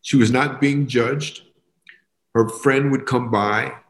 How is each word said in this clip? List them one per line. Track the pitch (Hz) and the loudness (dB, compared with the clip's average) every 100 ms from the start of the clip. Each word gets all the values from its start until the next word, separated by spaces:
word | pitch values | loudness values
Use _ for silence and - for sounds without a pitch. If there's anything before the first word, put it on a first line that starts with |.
She | - 135 | 2 2
was | 110 | 4
not | 127 143 - | 2 0 0
being | 139 143 135 | 0 0 0
judged. | 120 117 147 151 - _ _ _ _ - - _ _ _ | 0 0 -2 -6 -12 _ _ _ _ -20 -20 _ _ _
Her | 117 110 | 0 0
friend | - 139 135 143 | 0 2 2 2
would | 135 135 | -2 -2
come | 127 120 | -2 0
by | 110 104 107 131 - _ | 0 0 -2 -4 -10 _